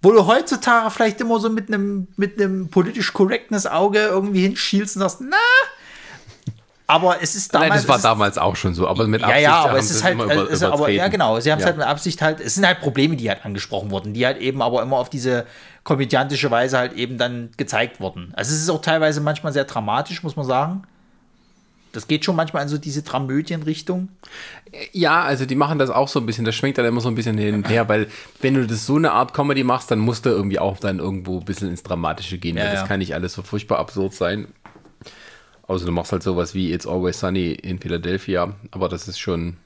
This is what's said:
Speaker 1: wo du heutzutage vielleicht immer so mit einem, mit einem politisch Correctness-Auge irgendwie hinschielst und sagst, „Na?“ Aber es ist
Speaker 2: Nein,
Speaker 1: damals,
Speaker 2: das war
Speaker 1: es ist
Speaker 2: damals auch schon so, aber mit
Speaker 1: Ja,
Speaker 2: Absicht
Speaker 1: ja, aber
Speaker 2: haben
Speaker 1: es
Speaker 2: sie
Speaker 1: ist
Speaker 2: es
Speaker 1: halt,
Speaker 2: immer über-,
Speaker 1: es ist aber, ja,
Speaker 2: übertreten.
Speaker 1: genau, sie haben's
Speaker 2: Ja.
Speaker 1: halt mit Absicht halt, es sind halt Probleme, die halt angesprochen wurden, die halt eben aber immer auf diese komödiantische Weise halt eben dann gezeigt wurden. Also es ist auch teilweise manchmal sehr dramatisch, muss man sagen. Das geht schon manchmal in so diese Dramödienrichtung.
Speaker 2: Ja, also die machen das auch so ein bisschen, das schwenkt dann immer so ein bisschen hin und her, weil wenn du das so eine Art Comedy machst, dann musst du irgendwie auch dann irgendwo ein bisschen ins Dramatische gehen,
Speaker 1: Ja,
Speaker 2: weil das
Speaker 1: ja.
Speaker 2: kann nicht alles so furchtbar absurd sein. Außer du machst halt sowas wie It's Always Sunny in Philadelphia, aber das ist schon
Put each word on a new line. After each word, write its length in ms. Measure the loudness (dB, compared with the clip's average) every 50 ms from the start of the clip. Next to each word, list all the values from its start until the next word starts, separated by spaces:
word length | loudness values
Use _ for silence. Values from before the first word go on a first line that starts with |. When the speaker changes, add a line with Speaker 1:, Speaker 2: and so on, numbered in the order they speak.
Speaker 1:
wo 100 | 8 10 8
du 120 | 8 8 8
heutzutage 600 | 4 4 4 0 -2 -2 2 4 4 4 4 0
vielleicht 280 | 0 2 2 0 2 -2
immer 200 | -2 0 0 2
so 100 | 2 0
mit 180 | -2 -2 -4 -2
einem, 400 | -2 -2 -2 -2 -2 -4 -6 -8 -4
mit 240 | -2 -2 -2 0 0
einem 300 | 0 0 0 -2 -4 0
politisch 420 | 2 2 2 2 0 -4 -4 -4
Correctness-Auge 880 | 2 2 2 2 2 -2 -4 -4 -4 -2 -2 0 2 2 2 4 4 4
irgendwie 440 | 2 4 2 0 0 2 2 2 2
hinschielst 520 | 2 0 -2 -4 0 0 0 0 0 -2
und 60 | -2
sagst, 180 | -2 -2 -2 -4
„Na?“ 140 | -6 -2 0 2 4 6 4 4 4 2 -6 -18 -20 -20 -20 -20 -20 -20 -20 -20 -20 -20 -20 -14 -12 -12 -12 -12 _ _ _ _ _
Aber 360 | 2 2 4 6 4 2 2
es 120 | 0 -2 -2
ist 180 | -2 -4 0 2
Speaker 2:
Nein, 100 | 2 4 4
Speaker 1:
damals, 120 | 4 2
Speaker 2:
das 60 | 4 4
war 80 | 2
Speaker 1:
es 40 | 4
ist 40 | 4
Speaker 2:
damals 320 | 2 4 4 2 2 2 2
auch 180 | 0 0 0 0
schon 160 | -2 -2 0
so, 140 | 0 0 0
aber 200 | 2 2 2 2
mit 140 | 2 2
Speaker 1:
Ja, 60 | 2 4
Speaker 2:
Absicht 160 | 4 6 6
Speaker 1:
ja, 100 | 6 6 6
aber 80 | 4 4
Speaker 2:
haben 60 | 2 2
Speaker 1:
es 80 | 2 2
Speaker 2:
sie 40 | 0
Speaker 1:
ist 40 | 2
Speaker 2:
es 40 | 2
Speaker 1:
halt, 100 | 2 0
Speaker 2:
immer 100 | 2 0
über-, 180 | 2 2 2 2
Speaker 1:
es 60 | 0
ist 120 | 0 0 0
aber, 260 | 2 2 2 2 2
ja, 60 | 2 2 2
Speaker 2:
übertreten. 60 | 0
Speaker 1:
genau, 280 | 0 2 2 2 2 0
sie 120 | 0 0
haben's 120 | 0 2 2
Speaker 2:
Ja. 40 | 0
Speaker 1:
halt 100 | 0 0
mit 80 | -2 -2
Absicht 340 | -2 -2 -2 -4 -4 0
halt, 180 | 0 0 0 0
es 140 | -4 -2 0
sind 120 | 2 4 2
halt 140 | 2 2
Probleme, 340 | -2 -4 0 2 2 2 2
die 140 | 0 -2 -4
halt 160 | -4 -4 -6
angesprochen 440 | -8 -8 -8 -8 -6 -6 -6 -6 -4
wurden, 240 | -6 -6 -4 -6 -4
die 120 | 0 0
halt 120 | 0 0 0
eben 220 | -4 -4 -2 0
aber 220 | -2 0 0 0 -2
immer 140 | 0 -2 -2
auf 120 | -2 -4
diese 360 | -6 -4 -2 0 0 0 -2 -6 -14 -20 -20 -20 -20 -20 _
komödiantische 640 | -2 0 0 0 2 2 2 2 0 -2 -2 0 2
Weise 260 | 2 2 2 2 2 0
halt 160 | 0 0 -2
eben 240 | -4 -6 -4 -2 -2
dann 320 | -2 -2 -2 -6 -10 -12 -8
gezeigt 460 | -8 -6 -2 0 -2 -2 -2 -4 -8
wurden. 320 | -8 -8 -8 -8 -14 -12 -8
Also 180 | -6 -2 -2 -2
es 80 | -2
ist 80 | 0 -2
auch 120 | -2 -2
teilweise 400 | 0 0 2 2 2 2 2 2
manchmal 320 | 0 -2 -2 -2 -4 -4 -2
sehr 100 | -2 -2
dramatisch, 600 | -2 -4 -6 -2 0 -2 -2 -2 -4 -8 -8 -8
muss 120 | -8 -6
man 100 | -6 -2
sagen. 380 | 0 0 0 0 0 -4 -8 -10 -12 _ _ _ _ _ _ _ _ _ _ _ _ _ _ _ _ _ _ _ _ _
Das 140 | -12 -4 -2
geht 180 | -2 -2 0
schon 100 | 0 0
manchmal 280 | 0 0 -2 -2 -4 -4
in 60 | -2
so 80 | -4 -4
diese 240 | -4 -4 -6 -6
Dramödienrichtung. 1080 | -6 -4 -4 -4 -4 -2 -2 -2 -2 -4 -6 -6 -4 -4 -6 -6 -4 -4 -4 -4 -4 -8 -10 _ -20 -20 -20 -18 -18 -18 -18 -20 _ -20 -18 -16 -16 -12
Speaker 2:
Ja, 320 | _ 0 2 4 4 4 2
also 220 | 2 0 -2 -2
die 100 | -2 2
machen 240 | 2 2 2 2 0
das 100 | 0 2
auch 200 | 4 2 2 2
so 100 | 0 -2
ein 60 | -2
bisschen, 180 | -2 -4 -2 -2
das 100 | -2 -2
schwenkt 220 | 0 -2 -2 0 2
dann 60 | 0
immer 160 | 2 0 0
so 60 | 0 -2
ein 80 | -2
bisschen 220 | -2 -2 -2 0 0
hin 180 | 0 0 0
und 140 | 0 0 2
her, 180 | 2 2 2 2
weil 200 | 2 0 0 -2 -6 -18 -20 -20 -16 -2
wenn 140 | 0 2 2
du 120 | 2 2 0
das 180 | -2 -4 0
so 120 | 2 2 2
eine 140 | 4 4 4
Art 200 | 2 0 0 0
Comedy 300 | -2 0 0 0 0 0
machst, 260 | 0 0 -2 0 0
dann 100 | 0 2
musst 260 | 2 0 0 0 0
du 60 | 0
irgendwie 280 | 2 2 0 0 0 0
auch 180 | 0 -2 -2 -2
dann 200 | -4 -4 -4 -2
irgendwo 400 | -4 -4 -4 -6 -6 -6 -6 -6
ein 60 | -6
bisschen 240 | -6 -8 -6 -4 -6
ins 140 | -6 -8 -6
Dramatische 560 | -6 -6 -4 -2 -4 -4 -6 -8 -10 -10 -8
gehen, 180 | -6 -6 -4 -2
Speaker 1:
Ja, 60 | -2
Speaker 2:
weil 60 | -2
das 100 | -2 -2
Speaker 1:
ja. 60 | -2 -2
Speaker 2:
kann 120 | -2 -2
nicht 140 | -2 -4 -4
alles 180 | -6 -6 -6 -8
so 80 | -10
furchtbar 380 | -12 -8 -8 -8 -4 -2 -2 -2
absurd 340 | -2 -4 -4 -4 -4 -4 -2
sein. 340 | -2 -2 -2 -2 -4 -8 -12 -18 _ _ -20 -20 -20 _ -20 _ _ -20 -20 -20 -20 -20 -20 -20 -20 -20 _ _ _ _ _
Außer 180 | -4 -2 -2
du 60 | -2 -2
machst 180 | -2 -2 -2
halt 120 | -4 -2 -2
sowas 300 | -2 0 0 -2 -2 -2
wie 200 | -4 -2 -2 -2
It's 120 | -4 -4
Always 340 | -4 -4 -2 -2 -2 -2 -2
Sunny 300 | -4 -2 -2 0 -2 -2 -4
in 260 | -6 -6 -8 -8 -8
Philadelphia, 760 | -6 -6 -6 -4 -4 -4 -4 -4 -4 -2 -2 0 0 -2 -4 -12 -18 -16
aber 180 | -8 -4 -4 -4
das 180 | -4 -6 -10 -10
ist 100 | -12 -10
schon 380 | -4 -4 -4 -2 -4 -6 -8 -12 _